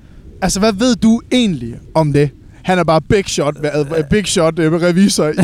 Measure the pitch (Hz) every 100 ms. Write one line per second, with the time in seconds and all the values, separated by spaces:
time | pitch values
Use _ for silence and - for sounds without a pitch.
0 | - - - - 185 190 214 190 254 220
1 | 226 233 - 254 226 151 117 120 - -
2 | 156 143 143 - - - - 185 165 160
3 | 139 214 190 - 143 143 147 147 139 160
4 | 143 208 180 196 160 165 160 165 175 175
5 | 196 - 151 160